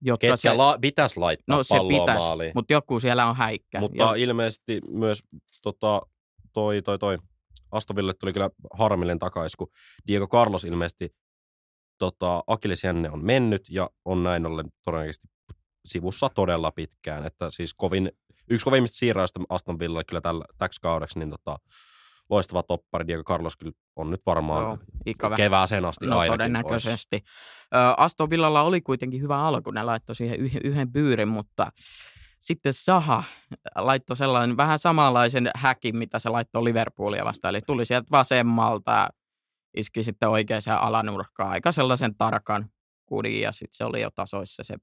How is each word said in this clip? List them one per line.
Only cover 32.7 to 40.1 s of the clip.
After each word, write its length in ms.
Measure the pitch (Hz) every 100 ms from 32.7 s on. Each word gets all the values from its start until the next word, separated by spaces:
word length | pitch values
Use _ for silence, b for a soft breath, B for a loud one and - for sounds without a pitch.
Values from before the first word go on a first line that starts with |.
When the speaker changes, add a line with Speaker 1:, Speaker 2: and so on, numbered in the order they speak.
Speaker 1:
Saha 500 | 135 - 185 151 113 B B B - - -
laittoi 420 | 107 135 - 123
sellainen 400 | 139 127 120 117
vähän 220 | 147 156
samanlaisen 680 | 175 165 143 123 120 131 120 120
häkin, 420 | 131 127 120 113
mitä 220 | 117 117
se 100 | 117
laittoi 340 | 117 113 117
Liverpoolia 640 | 117 113 113 - 101 101 104
vastaan. 300 | 107 95 98
Eli 60 |
tuli 240 | - 139 117
sieltä 220 | 123 113
vasemmalta, 960 | 143 127 127 117 117 113 110 - 113 95 - _ _ _ _ _ -
iski 260 | 107 -
sitten 260 | 113